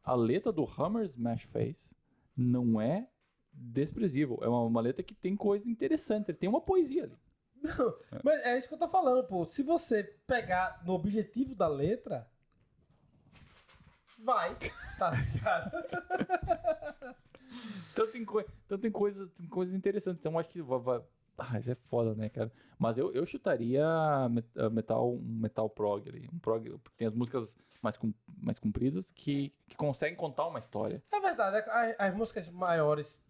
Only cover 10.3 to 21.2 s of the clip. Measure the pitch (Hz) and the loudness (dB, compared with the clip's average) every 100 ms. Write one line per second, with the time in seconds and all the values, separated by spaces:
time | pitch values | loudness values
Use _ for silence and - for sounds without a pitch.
10.3 | 247 196 180 185 - 170 185 202 214 - | -2 2 2 2 -2 -2 0 2 0 -2
11.3 | 226 262 214 170 139 151 240 - 139 - | -2 -2 2 2 4 2 0 -4 -8 -8
12.3 | _ _ _ _ _ _ _ _ _ _ | _ _ _ _ _ _ _ _ _ _
13.3 | - - - _ - - _ _ - 226 | -20 -20 -20 _ -20 -20 _ _ -6 0
14.3 | 226 170 - - - - - 180 135 - | 2 0 -4 -10 -10 -14 -2 0 2 0
15.3 | - 220 185 - 330 - 349 - 370 - | 0 0 0 -2 -8 -6 -8 -4 -2 0
16.3 | 359 - 349 349 320 302 - 254 240 _ | -2 0 0 0 -2 -6 -12 -16 -16 _
17.3 | - 262 240 226 196 165 - 220 240 214 | -20 -18 -16 -12 -14 -8 -2 -2 -2 -2
18.3 | 208 - - - 196 226 208 202 196 190 | -2 -4 -14 -8 -4 -2 0 0 -2 -14
19.3 | - 170 180 180 190 202 196 190 180 156 | -14 -8 -4 -2 0 0 0 -4 -4 -2
20.3 | 165 165 175 139 127 120 120 - _ | -2 -4 -8 -2 0 2 -2 -2 _